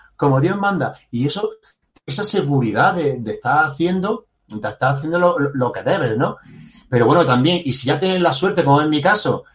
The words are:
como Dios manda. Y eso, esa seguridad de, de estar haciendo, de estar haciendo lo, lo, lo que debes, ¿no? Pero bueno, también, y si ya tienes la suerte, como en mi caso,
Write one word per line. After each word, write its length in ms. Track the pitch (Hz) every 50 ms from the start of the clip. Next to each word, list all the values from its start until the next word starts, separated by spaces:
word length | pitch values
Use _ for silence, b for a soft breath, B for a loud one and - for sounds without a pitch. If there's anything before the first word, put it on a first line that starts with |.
| b b b
como 240 | - - 143 135 131
Dios 160 | 139 175 190 202
manda. 360 | 196 202 202 170 131 107 B B B B
Y 160 | - 120 131
eso, 240 | 147 - 196 208 214 - - b b b b _ _ _ _ _
esa 200 | - 147 - -
seguridad 680 | - - 196 147 139 143 135 120 107 98 113 143 196 185
de, 240 | 175 160 139 131 123
de 120 | 113 110 104
estar 320 | - - 123 139 151 156
haciendo, 600 | 151 139 - 165 175 180 185 185 208 240 240 - _ _ _ _ -
de 200 | 107 107 - 107
estar 280 | - - 131 131 139
haciendo 220 | 135 143 156 165 175
lo, 200 | 180 175 175 -
lo, 120 | 143 139 139
lo 180 | 135 127 120 -
que 100 | - 95
debes, 360 | 127 175 196 151 120 110 117
¿no? 180 | 151 202 - B B B B B B B B B B B
Pero 180 | 127 120 117
bueno, 180 | 113 143 170 165
también, 380 | 127 127 123 131 160 180 170 -
y 80 | 139 117
si 140 | - -
ya 140 | - - -
tienes 200 | 185 185 185 185
la 120 | 175 165 156
suerte, 320 | - 175 196 - 180 156
como 160 | 139 139 147
en 100 | 151 156
mi 100 | 151 147
caso, 440 | 143 180 214 214 - 185 - - b b b